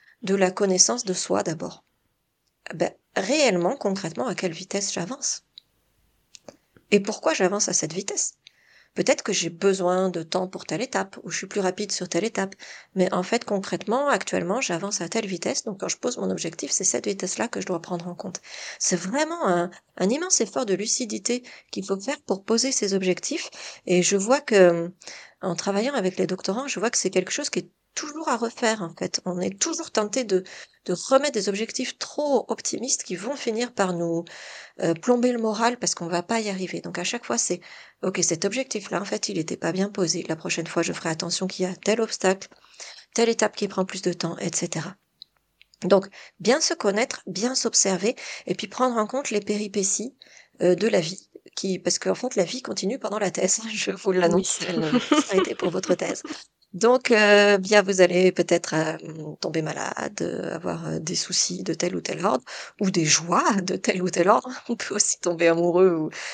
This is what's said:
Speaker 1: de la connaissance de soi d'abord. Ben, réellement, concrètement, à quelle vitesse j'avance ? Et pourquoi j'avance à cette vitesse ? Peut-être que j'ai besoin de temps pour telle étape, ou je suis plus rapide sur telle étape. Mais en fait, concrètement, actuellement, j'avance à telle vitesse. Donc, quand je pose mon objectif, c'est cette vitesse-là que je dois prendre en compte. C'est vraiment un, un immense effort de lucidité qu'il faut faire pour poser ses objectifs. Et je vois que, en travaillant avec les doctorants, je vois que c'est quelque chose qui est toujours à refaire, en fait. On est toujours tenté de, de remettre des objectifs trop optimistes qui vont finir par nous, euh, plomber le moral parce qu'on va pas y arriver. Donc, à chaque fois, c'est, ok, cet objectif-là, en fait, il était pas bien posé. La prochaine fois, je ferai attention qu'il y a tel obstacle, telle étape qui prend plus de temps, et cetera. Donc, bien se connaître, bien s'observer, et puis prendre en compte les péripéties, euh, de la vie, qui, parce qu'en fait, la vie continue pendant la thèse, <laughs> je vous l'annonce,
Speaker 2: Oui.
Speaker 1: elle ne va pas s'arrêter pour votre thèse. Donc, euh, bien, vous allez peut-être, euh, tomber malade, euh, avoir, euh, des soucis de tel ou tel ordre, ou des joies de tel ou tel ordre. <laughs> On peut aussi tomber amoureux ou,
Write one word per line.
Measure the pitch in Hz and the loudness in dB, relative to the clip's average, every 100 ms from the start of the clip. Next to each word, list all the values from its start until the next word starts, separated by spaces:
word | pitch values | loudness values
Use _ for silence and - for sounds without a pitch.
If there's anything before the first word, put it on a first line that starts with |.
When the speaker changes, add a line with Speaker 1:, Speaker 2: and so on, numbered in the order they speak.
| _ _ | _ _
Speaker 1:
de | 202 196 | 0 2
la | 185 | 2
connaissance | 190 202 185 - 240 196 | 2 2 4 4 2 -2
de | |
soi | 180 - 190 | -4 0 0
d'abord. | 190 160 180 - _ _ _ _ _ _ _ _ - 160 | 0 -4 -8 -12 _ _ _ _ _ _ _ _ -10 -4
Ben, | 175 - _ - | -4 -4 _ -4
réellement, | 190 294 269 180 175 277 | 2 4 6 4 2 0
concrètement, | 208 190 165 190 247 | -2 -2 -4 -4 -4
à | 180 | -2
quelle | 185 | -4
vitesse | 160 - 196 196 | -4 -6 -4 -4
j'avance ? | - 175 277 - - _ - _ _ _ _ _ _ _ - - - _ _ - | -4 -6 -6 -6 -6 _ -20 _ _ _ _ _ _ _ -20 -20 -20 _ _ 2
Et | 208 | 2
pourquoi | 202 214 320 | 2 -2 0
j'avance | 311 185 202 - | 4 2 2 0
à | |
cette | 180 156 | -2 -2
vitesse ? | 170 190 415 - - - _ _ _ _ | -6 -6 -4 -6 -8 -20 _ _ _ _
Peut-être | - 190 294 | -2 0 0
que | - | 0
j'ai | 185 165 | -2 -4
besoin | 165 196 190 175 185 190 | 0 0 2 2 2 0
de | 175 | -2
temps | 160 185 185 | -4 -4 -4
pour | 185 - | -8 -6
telle | 202 | -4
étape, | 254 - 196 - | -2 -4 -4 -8
ou | - | -8
je | - | -8
suis | 190 | -6
plus | 208 | -2
rapide | 190 180 208 | -2 -2 -4
sur | - 180 | -6 -2
telle | 170 | -2
étape. | 214 - 190 - - - - 190 | -2 -2 -6 -6 -18 -20 -8 0
Mais | 180 | 2
en | 180 | 2
fait, | 180 233 | 0 -2
concrètement, | - 202 190 175 - 240 285 | 0 -4 -2 -6 -2 0 2
actuellement, | 214 - 185 175 220 | 0 0 -2 0 -2
j'avance | 262 170 196 - | -2 -2 -4 -4
à | 170 | -4
telle | 226 208 | -4 -4
vitesse. | 175 - 269 - | -4 -4 -4 -6
Donc, | 196 | -6
quand | - | -6
je | - | -4
pose | 247 247 | -4 -4
mon | 190 | -4
objectif, | 185 165 160 - | -2 -6 -6 -4
c'est | - 190 | 0 0
cette | - 214 | 0 -2
vitesse-là | 196 185 - 226 | -4 -4 -4 -4
que | - | -4
je | 185 | -4
dois | 175 | -4
prendre | 160 175 175 | -4 -8 -8
en | 175 | -10
compte. | - - - - - - | -10 -12 -14 -16 -14 -4
C'est | - 180 | 0 0
vraiment | 180 262 311 339 254 | 0 0 0 0 2
un, | 175 180 - _ - | 2 0 -6 _ -2
un | 185 | 0
immense | 269 359 - | 0 0 0
effort | 220 269 233 | 0 -2 0
de | 185 | -2
lucidité | 214 - 240 214 - 247 247 - - | -2 -4 -4 -6 -4 -4 -6 -20 -12
qu'il | - | -8
faut | 190 196 | -4 -4
faire | 202 294 | -4 -6
pour | - 190 - | -4 -4 0
poser | 226 254 | 2 2
ses | 262 202 | 0 0
objectifs. | 190 185 175 - 320 - - - - - | 0 2 0 -2 -6 -8 -12 -16 -10 2
Et | 180 | 4
je | 170 196 | 4 2
vois | 202 269 | 4 2
que, | - 208 180 170 170 - - - - - | 6 8 8 8 -2 -8 -18 -18 -20 -8
en | 190 190 | -6 -4
travaillant | - 202 240 285 | -2 0 0 0
avec | 185 190 | -2 0
les | 185 | -2
doctorants, | 185 - 208 277 | -2 -4 -4 -4
je | 185 | -2
vois | 214 | 0
que | - | 0
c'est | 190 | 0
quelque | 190 180 | 0 0
chose | - 294 | -2 -4
qui | - | -4
est | 156 _ _ - | -6 _ _ -12
toujours | 302 302 320 | -10 -6 -2
à | 240 | -2
refaire, | 233 - 233 220 | -2 -2 -2 0
en | 170 - | -4 -6
fait. | 180 - | -4 -4
On | - 180 | -4 -4
est | 190 196 | -4 -2
toujours | 339 320 330 | -4 -4 -4
tenté | - 208 262 226 | -2 0 -2 0
de, | 185 185 - - _ - | 0 0 -16 -20 _ -6
de | 180 - | -4 2
remettre | 269 285 | 2 2
des | 220 202 | -2 -2
objectifs | 196 226 - 254 - | -2 -4 -6 -6 -8
trop | - - 294 262 - | -10 -2 2 2 0
optimistes | 226 - - 247 - | -6 -4 -4 -2 -4
qui | - 175 | -4 -8
vont | 208 277 | -6 -6
finir | - 220 240 | -4 -2 -4
par | 240 190 | -2 0
nous, | 175 170 165 170 - - - - - | 0 0 -2 -4 -12 -16 -18 -16 -4
euh, | 165 | 0
plomber | 165 - 247 247 | 0 2 4 4
le | 240 | 2
moral | 220 214 233 247 | -2 2 0 0
parce | - - | -4 -4
qu'on | 170 | -2
va | 175 | -2
pas | 175 233 | 0 -2
y | 214 | -2
arriver. | 190 185 170 | -4 -4 -6
Donc, | 175 175 | -8 -6
à | 175 | -4
chaque | 240 | -4
fois, | - 233 | -4 -2
c'est, | - 180 - - - - | 0 -2 -8 -20 -20 -6
ok, | 190 190 | -4 0
cet | 170 160 | 0 2
objectif-là, | 196 247 262 214 - 175 | 0 -2 -4 -6 -4 -4
en | 196 | -2
fait, | 214 - | -4 -4
il | 190 | -4
était | 160 - | -4 -4
pas | 170 | -2
bien | 185 202 | 0 -2
posé. | 208 170 170 - | 0 0 0 -4
La | 160 | -6
prochaine | 170 - 165 | -4 -4 -2
fois, | - | 0
je | 165 | 0
ferai | 165 170 | -2 -4
attention | 160 175 - 185 | -4 -4 -2 -4
qu'il | - | -2
y | 185 | -4
a | |
tel | 185 - 220 | -2 0 0
obstacle, | 226 - 190 190 - - _ - - - - | 0 0 0 0 -4 -20 _ -18 -18 -18 -8
telle | - 226 | 0 2
étape | 226 214 - | 4 0 0
qui | 196 | -4
prend | 196 190 | -2 -2
plus | 185 | -2
de | 180 | -2
temps, | 170 170 170 | -2 -4 -4
et | 175 | -4
cetera. | 170 170 160 165 - _ _ - _ _ _ - - | -4 -4 -4 -8 -12 _ _ -20 _ _ _ -20 -4
Donc, | 180 196 190 - - - | 4 4 4 -12 -20 -4
bien | 185 285 | 2 2
se | - | 2
connaître, | 339 208 202 262 - - | 0 0 2 0 -4 -10
bien | 185 233 262 | -4 -2 -2
s'observer, | 226 - 196 185 202 262 - - - | 0 2 2 2 0 -2 -8 -12 -6
et | 185 | -6
puis | 196 | -6
prendre | - 254 233 | 0 0 2
en | 214 | -2
compte | 262 285 | -2 -2
les | 208 | -2
péripéties, | 196 208 208 202 190 - 226 - _ - - - | -2 -2 -2 -2 0 -2 -4 -12 _ -20 -16 0
euh, | 175 175 | 4 4
de | 214 | 4
la | 208 | 2
vie, | 160 185 - - - - | 0 -6 -16 -20 -16 -6
qui, | 196 180 | -4 -2
parce | 175 - | 0 0
qu'en | 190 185 | 0 -2
fait, | 247 - | -2 0
la | |
vie | 180 254 | 0 -2
continue | - 196 190 269 | -8 -4 -2 -2
pendant | 311 208 | -4 -2
la | 190 | -2
thèse, | - 190 - | 0 0 0
<laughs> | 220 | -2
je | 214 - | -6 -4
vous | 190 196 | -4 0
l'annonce, | 185 170 170 185 - | 4 4 4 2 -4
Speaker 2:
Oui. | 185 | -2
Speaker 1:
elle | 165 | -2
ne | 160 | 2
va | 247 | 0
pas | - 302 | 4 2
s'arrêter | - 190 185 - | 4 2 2 0
pour | 180 | -2
votre | 180 190 180 | -2 0 0
thèse. | 170 180 - - - _ _ | -2 -6 -8 -14 -16 _ _
Donc, | 175 226 254 - | 2 4 4 6
euh, | 220 208 208 208 202 | 6 10 10 10 6
bien, | 190 208 | 6 6
vous | 196 190 | 6 6
allez | 180 180 185 | 6 8 4
peut-être, | 180 170 170 - | 4 2 2 2
euh, | 156 156 156 - 160 151 151 | 0 0 -2 -8 -10 -10 -8
tomber | - 151 | -4 -2
malade, | 156 151 - - - 208 | -2 -4 -6 -6 -6 -4
euh, | 170 - - | -4 -4 -6
avoir, | - 180 165 160 | -6 -6 -6 -4
euh, | 165 | -4
des | 160 170 | -4 -4
soucis | - 180 - 185 | -2 -2 -2 -2
de | 185 | -4
tel | 160 175 180 | -2 -2 -2
ou | |
tel | - 160 185 | -6 -2 0
ordre, | - - - - - | 0 -4 -14 -12 -2
ou | 190 | 0
des | 185 156 | 2 4
joies | 156 165 180 339 196 | 2 2 2 4 2
de | 180 190 | 0 -2
tel | - 190 | -2 0
ou | 180 | 0
tel | - 175 | 2 4
ordre. | 247 254 | 4 2
<laughs> | 254 - | -10 -6
On | 233 | -6
peut | - 208 | -4 0
aussi | - - | 0 0
tomber | 180 170 170 | -2 2 4
amoureux | 165 175 170 185 165 | 4 4 6 6 4
ou, | 156 - - | -2 -6 -12